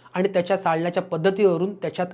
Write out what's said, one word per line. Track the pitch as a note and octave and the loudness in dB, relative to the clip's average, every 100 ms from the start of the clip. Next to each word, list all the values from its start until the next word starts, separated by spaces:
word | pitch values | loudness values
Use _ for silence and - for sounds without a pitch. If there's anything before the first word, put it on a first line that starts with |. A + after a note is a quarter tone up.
| - | -10
आणि | F3+ G3 | -2 0
त्याच्या | F#3+ F3 F#3+ | 0 0 0
चालण्याच्या | F#3 E3 F3 F3 | 2 0 0 -2
पद्धतीवरून | F3+ E3 E3+ G3 G3+ E3 F#3+ | -4 0 0 4 4 4 -2
त्याच्यात | G3 E3 - F3+ | -4 -8 -4 -6